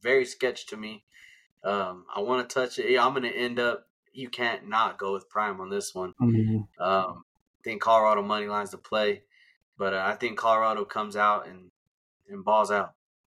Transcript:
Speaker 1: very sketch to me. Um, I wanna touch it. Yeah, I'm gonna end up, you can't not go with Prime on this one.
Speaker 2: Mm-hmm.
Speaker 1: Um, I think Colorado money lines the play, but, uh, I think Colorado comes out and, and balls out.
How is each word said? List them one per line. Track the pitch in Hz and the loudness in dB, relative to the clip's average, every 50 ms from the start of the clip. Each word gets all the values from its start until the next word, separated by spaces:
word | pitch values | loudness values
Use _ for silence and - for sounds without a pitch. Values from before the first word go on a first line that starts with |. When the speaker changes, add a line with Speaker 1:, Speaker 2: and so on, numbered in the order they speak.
Speaker 1:
very | 107 123 135 135 123 | 0 2 2 2 2
sketch | 123 - - 131 123 120 - - | 0 -4 -2 -2 -2 -2 -4 -12
to | - 107 | -14 -12
me. | 107 107 110 110 104 _ _ _ - - - - _ _ _ _ _ | -12 -12 -12 -14 -16 _ _ _ -20 -20 -20 -20 _ _ _ _ _
Um, | - 98 101 101 95 92 92 90 - - - | -4 -2 -2 0 -2 -4 -6 -12 -14 -10 -6
I | 101 | -6
wanna | 101 120 127 127 120 | -2 0 0 0 -2
touch | 123 - 131 127 123 - 131 | -2 -2 -2 -2 -2 -2 -4
it. | 113 113 | 0 2
Yeah, | 127 123 120 | 4 4 4
I'm | 131 139 | 2 2
gonna | 131 123 117 | 0 -4 -4
end | 104 113 123 123 120 123 | -4 -2 -4 -2 0 0
up, | 120 120 110 - _ _ _ _ _ _ | 0 0 0 -2 _ _ _ _ _ _
you | - 131 131 120 | -14 -14 -12 -10
can't | - - 120 117 113 - 98 101 | -6 -4 -4 -4 -4 -6 -8 -2
not | 107 113 113 95 - - | 0 2 2 2 -2 -4
go | 101 98 | -4 -4
with | 98 95 - _ | -4 -4 -6 _
Prime | - 107 107 104 95 92 | -4 -2 -2 -2 -4 -6
on | 92 95 | -8 -6
this | 101 101 98 - - | -6 -6 -6 -6 -8
one. | 92 92 90 - - | -8 -8 -8 -4 0
Speaker 2:
Mm-hmm. | 127 117 113 110 110 110 110 107 104 - _ - | 2 4 4 4 4 2 0 0 -2 -6 _ -4
Speaker 1:
Um, | 87 95 95 95 92 92 - - - | -2 0 2 2 0 -2 -6 -12 -18
I | _ _ _ _ _ _ _ | _ _ _ _ _ _ _
think | - 113 107 101 | -10 -8 -6 -2
Colorado | - 113 113 110 107 107 107 104 | 2 4 6 6 6 6 4 2
money | 101 104 104 104 104 104 | 2 0 -2 -2 -2 -2
lines | 104 104 101 95 | -4 -4 -4 -6
the | - - | -10 -16
play, | _ - 110 107 107 104 101 - _ _ _ _ _ _ _ _ _ _ _ - | _ -2 0 2 2 2 0 -2 _ _ _ _ _ _ _ _ _ _ _ -4
but, | 98 95 98 | -2 -2 0
uh, | 95 95 | 0 0
I | 101 107 | -2 -2
think | - 120 113 107 98 | -2 -4 -6 -4 0
Colorado | 113 113 113 110 110 110 107 107 101 | 2 4 4 4 4 2 0 -2 -4
comes | - - 110 104 104 104 | -6 -4 -6 -6 -4 0
out | 104 104 104 104 95 - | 2 4 4 4 2 -2
and, | 82 92 92 90 90 _ _ _ _ _ _ _ _ _ _ _ 196 | -8 -16 -20 -20 -20 _ _ _ _ _ _ _ _ _ _ _ -16
and | 202 196 185 | -14 -6 0
balls | 202 214 214 208 196 | 2 4 4 4 4
out. | 208 202 - - _ _ _ _ _ _ _ _ | 2 0 0 -2 _ _ _ _ _ _ _ _